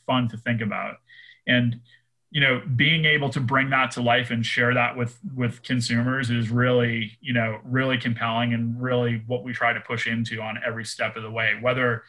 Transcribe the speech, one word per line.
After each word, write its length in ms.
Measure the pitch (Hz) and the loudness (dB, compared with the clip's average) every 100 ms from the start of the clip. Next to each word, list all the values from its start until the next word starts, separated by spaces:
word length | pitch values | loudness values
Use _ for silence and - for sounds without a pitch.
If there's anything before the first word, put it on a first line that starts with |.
| - | 0
fun 220 | 127 120 | 0 0
to 100 | 113 | -2
think 220 | 120 117 | -2 -2
about. 380 | 107 95 104 - _ - - - - | -2 -4 -6 -12 _ -20 -20 -10 0
And, 320 | 123 120 117 - _ _ _ _ | 2 2 -2 -10 _ _ _ _
you 120 | 151 | 0
know, 200 | 139 123 - 123 | 2 2 0 2
being 300 | 143 160 156 | 4 4 2
able 240 | 151 135 | 2 0
to 100 | 143 | -2
bring 300 | 123 131 135 | 0 2 2
that 200 | 131 127 | 2 0
to 100 | 123 | 0
life 300 | 120 123 120 | 2 2 2
and 140 | 117 113 | -2 0
share 280 | - 120 | 2 2
that 240 | 123 120 127 | 2 0 -2
with, 200 | 120 - 196 | -6 -6 -10
with 300 | 127 120 - | -4 -4 -4
consumers 640 | - 127 120 117 123 135 120 | -4 -2 0 0 2 0 0
is 200 | 120 110 | 0 0
really, 680 | 120 123 123 120 117 107 - | 2 4 4 2 0 -6 -10
you 120 | - | -2
know, 260 | 120 113 107 | 0 0 -4
really 340 | 127 127 131 127 | -4 0 0 0
compelling 560 | 123 113 117 117 120 | -2 -2 -2 0 0
and 260 | 117 117 120 | 0 -2 -2
really 440 | 127 123 120 113 110 | 0 0 0 -2 -4
what 160 | 123 | -6
we 100 | 127 | -4
try 180 | 120 117 | -2 0
to 80 | 117 | 0
push 260 | - 117 117 | -4 -4 -2
into 340 | 113 113 110 | -2 -2 -4
on 180 | 110 110 | -6 -4
every 220 | 127 113 110 | -4 -6 -8
step 300 | - 113 113 | -4 -4 -4
of 80 | |
the 80 | 110 | -8
way. 220 | 113 110 107 | -2 0 0
Whether, 440 | 120 127 123 113 | 0 2 0 0